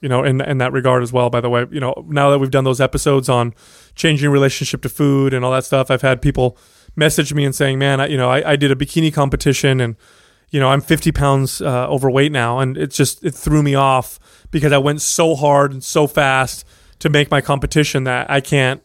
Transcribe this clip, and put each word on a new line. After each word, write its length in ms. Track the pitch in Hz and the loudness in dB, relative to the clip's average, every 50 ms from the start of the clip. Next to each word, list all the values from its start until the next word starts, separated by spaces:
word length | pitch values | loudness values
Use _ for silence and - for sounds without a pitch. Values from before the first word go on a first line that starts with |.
you 60 | - 139 | -6 -2
know, 160 | 127 123 139 | -2 0 0
in, 160 | 143 131 131 | 0 0 0
in 180 | 139 - 143 131 | -2 -2 -2 -2
that 120 | 123 127 | -2 -2
regard 300 | 135 135 123 131 127 127 | -2 -2 0 2 2 0
as 100 | 123 117 | 0 0
well, 200 | 123 127 123 120 | 0 0 0 0
by 100 | 113 120 | 0 -2
the 80 | 120 123 | -2 0
way. 160 | 120 120 123 123 | -2 -2 -2 -4
You 80 | - 151 | -6 -6
know, 260 | 131 123 139 - 165 165 | -4 -4 -6 -6 -8 -6
now 220 | 151 143 143 143 | -2 2 2 4
that 80 | 143 143 | 4 4
we've 140 | 135 131 | 2 0
done 120 | 131 139 131 | 0 0 0
those 160 | 131 131 120 | 0 0 0
episodes 480 | 139 131 - 147 - 151 139 139 127 131 | 0 0 -2 -2 0 2 2 2 2 2
on 280 | 131 120 120 120 113 _ _ - - - - _ - | 0 0 0 -2 -4 _ _ -20 -20 -20 -20 _ -8
changing 340 | - - 165 151 139 139 147 | -2 0 0 2 2 2 2
relationship 540 | 143 139 139 139 - - 143 - - - - | 2 2 2 2 0 -2 -4 -6 -6 -6 -8
to 60 | 131 | -8
food 440 | - - 151 143 139 139 139 139 131 | -4 0 0 2 2 2 2 0 0
and 100 | 127 123 | -2 -2
all 80 | 127 | -2
that 140 | 131 131 127 | -2 -2 -2
stuff, 240 | - - 135 131 - | 0 0 0 0 0
I've 140 | 135 123 - | -2 0 0
had 180 | 135 131 - | 0 0 0
people 380 | - 143 135 - 127 123 - _ _ _ _ _ _ - - | 0 0 0 0 0 -2 -2 _ _ _ _ _ _ -12 -4
message 380 | - 151 156 - - 151 135 143 | 0 0 2 2 0 -2 -2 -2
me 100 | 147 143 | -2 -2
and 120 | 139 131 | -2 0
saying, 240 | - 147 135 135 131 | 0 0 0 0 0
"Man, 200 | 139 139 139 135 | 0 0 0 0
I, 60 | 139 | 0
you 120 | 147 156 131 | 0 0 0
know, 120 | 127 123 | 0 2
I, 220 | 127 143 160 160 | 0 0 0 0
I 40 | 147 | 0
did 160 | 139 143 143 | 2 2 2
a 40 | 139 | 0
bikini 360 | 127 143 - - 165 160 156 | 0 -2 -4 -2 0 0 0
competition 680 | 151 151 143 135 131 139 - 147 131 - - 139 135 131 | 2 0 0 0 -2 0 0 0 0 2 2 0 2 0
and, 140 | 127 117 113 - _ _ _ _ _ _ _ _ _ _ | 0 -2 -4 -8 _ _ _ _ _ _ _ _ _ _
you 80 | - 143 | -2 0
know, 100 | 135 131 | 2 2
I'm 120 | 135 143 | 2 2
fifty 300 | 143 - 165 151 - 165 | 0 0 -2 0 0 0
pounds, 480 | 151 - 143 143 139 135 135 127 - - | 0 0 2 2 2 2 0 -2 -4 -6
uh, 280 | - 151 127 123 127 135 | -6 -4 -2 -2 -2 -2
overweight 440 | 147 135 131 135 123 135 143 139 | -2 0 0 0 2 2 2 2
now." 280 | 147 131 120 117 120 127 | 0 -2 -2 -2 -2 -2
And 180 | 135 131 135 156 | -2 -2 -4 -4
it 140 | 156 139 | -6 -4
just, 320 | - - 147 - - - - | -2 0 0 0 -2 -4 -6
it 100 | 175 131 | -8 -8
threw 300 | - - 156 151 151 147 | -6 -2 0 2 2 2
me 100 | 143 139 | 2 2
off 460 | 135 139 135 131 131 120 - - - _ _ - _ - - | 2 2 2 2 0 -2 -4 -10 -20 _ _ -20 _ -12 -8
because 200 | - 165 139 151 | -4 -2 2 2
I 60 | 143 139 | 2 2
went 240 | 135 147 147 151 | 2 0 -2 -2
so 320 | - - - - 170 165 165 | -4 -4 0 2 2 2 2
hard 380 | 135 147 147 143 143 143 139 135 | 2 2 2 4 4 2 2 -2
and 100 | 131 - | -6 -10
so 220 | - - 170 151 | -4 0 0 0
fast 600 | 139 - - 143 135 135 131 131 127 - - - - _ _ _ - _ - | 0 2 0 2 2 2 2 0 -2 -4 -10 -18 -20 _ _ _ -20 _ -6
to 120 | - 160 | -2 0
make 200 | 147 147 147 - | 2 2 2 2
my 120 | - 139 | 0 -2
competition 640 | - - 143 135 131 147 - 156 151 - - 151 131 | 0 0 -2 -2 -2 -2 0 0 0 0 0 -4 -2
that 240 | 131 127 123 - - | -2 -2 -4 -2 -2
I 80 | 139 139 | -2 -2
can't, 420 | 135 - 147 139 135 127 135 135 - | -2 0 0 0 2 0 -2 -4 -8